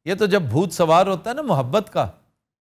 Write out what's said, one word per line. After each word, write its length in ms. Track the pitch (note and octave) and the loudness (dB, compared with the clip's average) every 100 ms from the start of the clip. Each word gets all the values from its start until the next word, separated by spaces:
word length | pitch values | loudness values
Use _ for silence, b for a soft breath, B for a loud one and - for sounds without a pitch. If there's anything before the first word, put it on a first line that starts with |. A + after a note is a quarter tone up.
| D3+ | -8
ये 80 | F#3+ | -2
तो 120 | G#3 | 2
जब 220 | G3+ D3 | 0 0
भूत 220 | B2 F#3+ | 0 -2
सवार 360 | - E3+ E3 F#3+ | 0 4 4 4
होता 220 | F#3 A3 | -2 -6
है 60 | C4 | -8
ना 60 | |
मोहब्बत 480 | D4 D3+ B2 F#3 G#3+ | -2 -2 0 -2 -2
का, 220 | F3 A2+ - _ _ _ _ _ | -4 -4 -8 _ _ _ _ _